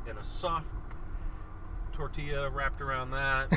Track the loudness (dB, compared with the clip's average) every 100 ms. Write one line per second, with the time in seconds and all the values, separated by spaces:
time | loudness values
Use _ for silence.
0 | -4 -4 -2 0 2 2 0 -4 -4 -4
1 | -4 -2 -2 -2 -6 -8 -6 -4 -2 -2
2 | -2 -2 0 2 2 2 0 0 0 0
3 | 0 2 4 4 6